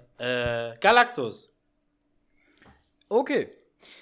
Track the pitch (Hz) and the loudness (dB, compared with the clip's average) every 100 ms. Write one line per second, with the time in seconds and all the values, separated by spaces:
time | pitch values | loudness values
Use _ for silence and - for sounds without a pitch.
0 | - - 120 123 120 117 117 117 190 240 | -16 -8 -4 -2 -2 -4 -6 0 4 4
1 | 240 - 117 - - _ _ _ _ _ | 4 0 -6 -8 -16 _ _ _ _ _
2 | _ _ _ _ _ _ - - _ _ | _ _ _ _ _ _ -20 -20 _ _
3 | - 214 269 269 - - _ _ - - | -2 0 2 -2 -4 -10 _ _ -20 -20